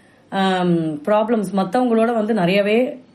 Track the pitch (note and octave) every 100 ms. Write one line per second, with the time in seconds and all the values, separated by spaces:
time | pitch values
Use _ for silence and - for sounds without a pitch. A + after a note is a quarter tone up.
0 | _ _ - G3 F#3+ F#3 F3+ E3+ D#3+ D3
1 | - G#3+ A3 A3+ F#3 G3 F3+ B3+ B3+ A3+
2 | A3+ A#3 G#3+ A3 F3 G3+ G3+ A3 C4 -
3 | -